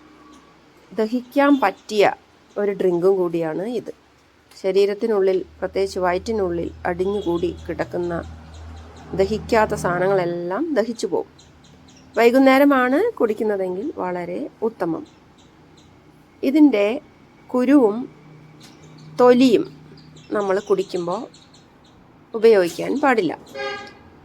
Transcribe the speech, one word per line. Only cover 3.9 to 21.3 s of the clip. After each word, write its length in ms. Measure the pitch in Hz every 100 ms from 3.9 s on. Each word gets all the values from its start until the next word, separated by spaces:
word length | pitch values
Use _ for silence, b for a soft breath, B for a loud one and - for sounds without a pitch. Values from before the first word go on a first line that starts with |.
| - _ _ _ _ _ -
ശരീരത്തിനുള്ളിൽ, 760 | 190 190 202 202 226 202 190 190 - -
പ്രത്യേകിച്ച് 400 | 185 190 196 190 180
വയറ്റിനുള്ളിൽ 640 | 180 233 220 185 170 170 - -
അടിഞ്ഞുകൂടി 600 | 175 190 208 170 170 175 165 -
കിടക്കുന്ന 560 | 156 160 175 175 170 - - - - - - - - - 170
ദഹിക്കാത്ത 540 | 196 214 160 226 214 208
സാധനങ്ങളെല്ലാം 800 | 185 175 185 196 175 175 175 196 330 247
ദഹിച്ചു 280 | 233 220 208
പോകും. 180 | 151 - _ - _ - - - - - 208
വൈകുന്നേരമാണ് 800 | 233 262 269 262 285 262 254 277 466 -
കുടിക്കുന്നതെങ്കിൽ 680 | 226 214 214 202 185 180 294 -
വളരെ 360 | 180 180 175 190 294 - 220
ഉത്തമം. 340 | - 170 160 - _ _ _ _ _ _ _ _ _ _ _ _ _ 269
ഇതിൻ്റെ 380 | 302 294 214 202 262 - _ _ _ -
കുരുവും 420 | 247 254 285 220 220 - - - - - - - - - - - -
തൊലിയും 420 | 247 247 262 185 - - - - - - -
നമ്മൾ 220 | 208 202 190 208
കുടിക്കുമ്പോൾ 560 | 185 190 180 170 202 277